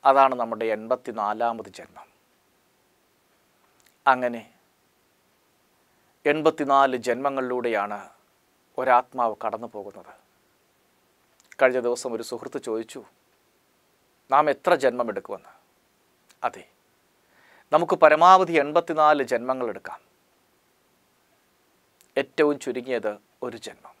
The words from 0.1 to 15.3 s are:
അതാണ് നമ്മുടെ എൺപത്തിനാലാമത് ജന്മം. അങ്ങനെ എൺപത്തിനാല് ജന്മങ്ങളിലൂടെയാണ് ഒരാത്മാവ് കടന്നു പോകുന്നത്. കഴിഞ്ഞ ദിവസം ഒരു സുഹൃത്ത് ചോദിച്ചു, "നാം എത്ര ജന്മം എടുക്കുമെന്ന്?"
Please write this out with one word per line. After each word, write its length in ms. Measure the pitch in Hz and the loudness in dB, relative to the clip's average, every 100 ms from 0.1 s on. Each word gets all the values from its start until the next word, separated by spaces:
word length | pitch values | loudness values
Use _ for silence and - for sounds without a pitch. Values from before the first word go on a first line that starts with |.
അതാണ് 240 | 135 135 127 | 4 4 2
നമ്മുടെ 260 | 117 110 113 107 | -6 -4 -4 -4
എൺപത്തിനാലാമത് 920 | 113 104 - 110 104 107 117 113 98 95 | -4 -6 -6 -6 -6 -4 -4 -6 -12 -18
ജന്മം. 280 | - - - _ _ _ _ _ _ _ _ _ _ _ _ _ _ _ _ _ _ _ - | -20 -20 -20 _ _ _ _ _ _ _ _ _ _ _ _ _ _ _ _ _ _ _ 0
അങ്ങനെ 300 | 127 123 117 107 _ _ _ _ _ _ _ _ _ _ _ _ _ _ _ _ _ 147 | 2 0 -6 -16 _ _ _ _ _ _ _ _ _ _ _ _ _ _ _ _ _ -2
എൺപത്തിനാല് 640 | 151 156 156 139 139 139 127 117 | 2 0 0 0 2 2 0 -4
ജന്മങ്ങളിലൂടെയാണ് 960 | 120 139 135 127 123 120 110 101 104 95 _ _ _ _ _ _ - | -4 -4 -6 -6 -4 -4 -4 -4 -8 -14 _ _ _ _ _ _ -6
ഒരാത്മാവ് 540 | 127 123 123 131 117 104 | 2 2 2 -4 -4 -4
കടന്നു 240 | 113 107 113 | -8 -8 -12
പോകുന്നത്. 380 | 107 101 98 - - _ _ _ _ _ _ _ _ _ _ _ _ _ - | -14 -16 -18 -20 -20 _ _ _ _ _ _ _ _ _ _ _ _ _ 0
കഴിഞ്ഞ 200 | 131 127 120 | 0 2 -2
ദിവസം 240 | 120 131 113 | -4 -6 -10
ഒരു 80 | 113 | -10
സുഹൃത്ത് 300 | 117 127 139 120 | -12 -12 -12 -8
ചോദിച്ചു, 320 | 113 110 - 104 _ _ _ _ _ _ _ _ _ _ _ _ | -8 -8 -16 -20 _ _ _ _ _ _ _ _ _ _ _ _
"നാം 120 | 135 151 | 2 2
എത്ര 200 | 135 - 170 | 0 0 2
ജന്മം 260 | 131 123 117 | 0 0 -6
എടുക്കുമെന്ന്?" 400 | 98 - | -6 -10